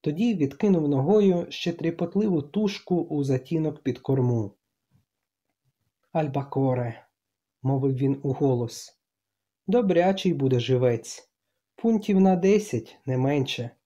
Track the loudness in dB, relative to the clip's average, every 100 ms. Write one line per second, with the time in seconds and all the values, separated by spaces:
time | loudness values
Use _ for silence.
0 | -6 -2 -2 0 -2 0 2 2 2 0
1 | 4 4 4 2 -2 -6 -6 -4 -6 -4
2 | -4 -2 0 -2 -2 -2 -2 -4 -2 -2
3 | 0 -4 -2 -2 -2 -4 -2 -4 -8 -6
4 | -2 0 2 0 -2 _ _ _ _ _
5 | _ _ _ _ _ _ _ _ _ _
6 | _ -4 -4 -4 -6 -2 0 0 -4 -8
7 | _ _ _ _ _ _ -4 0 0 0
8 | 0 -2 -4 0 0 0 -2 -8 -20 _
9 | _ _ _ _ _ _ -2 0 2 4
10 | 2 2 0 0 0 0 2 2 2 0
11 | -6 -20 _ _ _ _ _ -4 0 0
12 | 2 4 4 4 4 2 0 -6 -8 -14
13 | -4 -2 0 0 -2 -6 -10 _